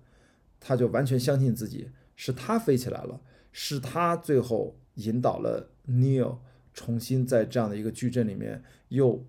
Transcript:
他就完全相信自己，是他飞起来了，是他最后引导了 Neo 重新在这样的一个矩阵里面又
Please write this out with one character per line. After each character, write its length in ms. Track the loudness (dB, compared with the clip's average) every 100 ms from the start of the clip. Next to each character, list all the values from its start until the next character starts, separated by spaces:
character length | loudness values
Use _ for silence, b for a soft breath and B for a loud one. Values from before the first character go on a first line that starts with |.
| b b b b b _
他 160 | -2 2
就 100 | 2
完 180 | 2 2
全 120 | 2
相 220 | 2 4
信 140 | 2
自 120 | 2 -4
己， 220 | -8 -12 b b
是 160 | -10 -6
他 280 | -4 -2 0
飞 180 | 2 2
起 140 | 0
来 120 | -8
了， 200 | -10 -14 b b b
是 300 | -10 -6 -6
他 340 | -4 0 0
最 240 | 0 2 2
后 400 | 2 0 -2 -8 _ -8
引 260 | -2 0
导 160 | 0 0
了 320 | -2 -2 -6 _ 0
Neo 480 | 2 4 2 0 -4 b b b
重 260 | -12 -6 -4
新 260 | -2 0 2
在 200 | 2 2
这 120 | 0
样 120 | -2
的 40 | -2
一 40 |
个 80 | -6
矩 200 | -4 -2
阵 180 | 0 0
里 60 |
面 280 | -2 -8 -10 b b -4
又 360 | 2 2 2